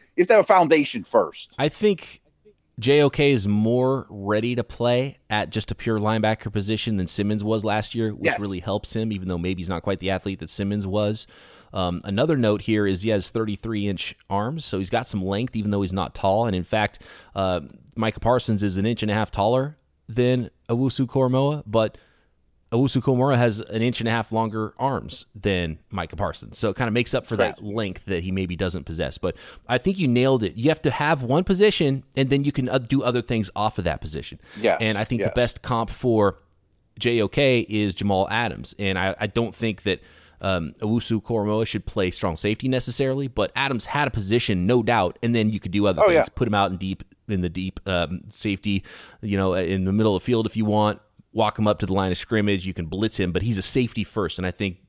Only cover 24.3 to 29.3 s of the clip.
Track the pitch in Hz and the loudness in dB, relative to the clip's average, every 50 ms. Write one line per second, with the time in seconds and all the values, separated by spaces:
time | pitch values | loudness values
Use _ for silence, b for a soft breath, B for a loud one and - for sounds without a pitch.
24.3 | 110 110 113 110 104 110 110 104 - - 123 135 135 92 58 - - - - _ | -2 -2 0 0 -2 -4 -6 -6 -6 -4 -2 -2 -2 -4 -6 -8 -12 -12 -14 _
25.3 | _ 107 98 104 98 90 87 82 80 78 _ _ - 95 85 80 - 80 101 85 | _ -4 -2 0 0 0 0 -2 -4 -8 _ _ -8 -8 -8 -8 -6 -4 -4 -4
26.3 | - - - 53 - - - 107 95 - 127 113 107 120 120 - - 131 - - | -4 -8 -14 -14 -8 -4 -2 -2 0 0 -2 0 0 0 0 0 -2 -4 -2 -2
27.3 | 117 104 120 - - - 110 104 101 113 110 98 92 - - - 98 85 87 92 | 0 0 0 0 -2 -8 -10 -6 -4 -4 -4 -4 -6 -8 -6 -4 -4 -2 -2 -2
28.3 | 95 95 95 87 90 80 98 90 85 87 71 - 85 80 85 67 - - - 90 | -2 -2 -2 -4 -2 -2 -2 -4 -4 -6 -8 -8 -6 -4 -4 -6 -6 -4 -6 -6